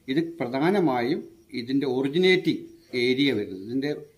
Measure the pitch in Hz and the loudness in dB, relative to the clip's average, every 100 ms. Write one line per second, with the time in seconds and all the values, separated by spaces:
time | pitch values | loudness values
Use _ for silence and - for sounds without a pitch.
0 | - 135 165 - 120 135 151 208 160 123 | -4 -2 -2 -4 -4 0 2 4 2 2
1 | 120 196 - - _ 127 120 139 139 123 | 0 -2 -6 -18 _ -10 -2 0 0 0
2 | 135 160 185 185 175 120 - - _ 127 | 0 2 4 4 2 -2 -6 -20 _ 0
3 | 123 127 143 110 101 92 104 131 143 147 | 2 2 2 0 -4 -8 -6 -4 -4 -6
4 | - | -12